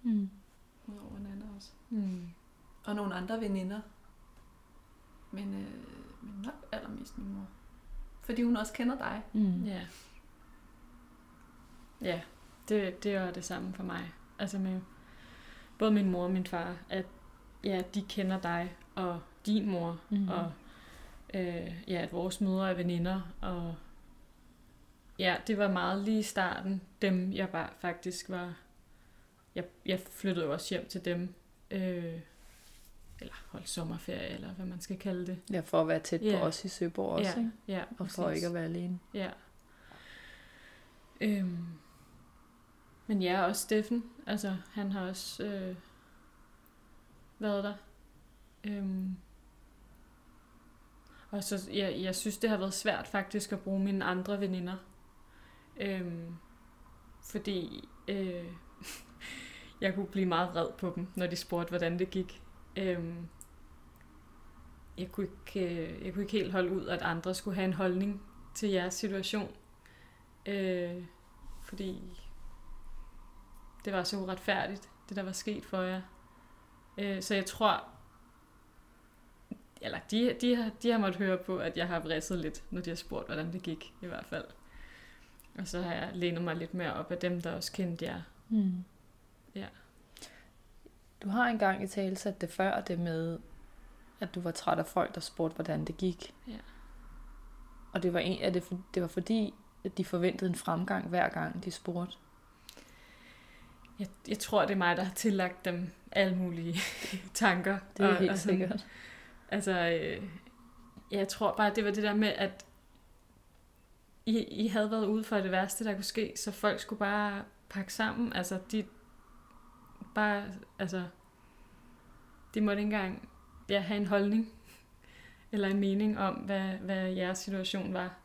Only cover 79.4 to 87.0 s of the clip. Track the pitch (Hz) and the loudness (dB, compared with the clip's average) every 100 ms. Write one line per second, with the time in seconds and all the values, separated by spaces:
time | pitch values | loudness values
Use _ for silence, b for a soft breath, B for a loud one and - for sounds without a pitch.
79.4 | - - - - - - - 214 247 240 | -16 -16 -16 -10 -6 -6 0 4 4 4
80.4 | 247 240 220 - 233 226 196 180 196 185 | 4 4 2 0 2 4 4 4 2 2
81.4 | 180 185 165 170 175 170 160 160 160 180 | 0 -2 -2 0 0 0 0 -2 0 -2
82.4 | 156 - - 180 180 170 - - - 156 | -2 -6 -8 -6 -4 -6 -4 -6 -4 -4
83.4 | 165 180 180 156 - - 180 - - 156 | -2 -4 -4 -6 -8 -12 -10 -8 -6 -8
84.4 | - - B B B B B B B B | -8 -14 B B B B B B B B
85.4 | - - 190 175 180 - 180 185 175 170 | -18 -8 -4 -2 -2 -2 -2 -2 0 0
86.4 | 175 165 165 180 165 - | -2 -2 -2 -2 -2 -2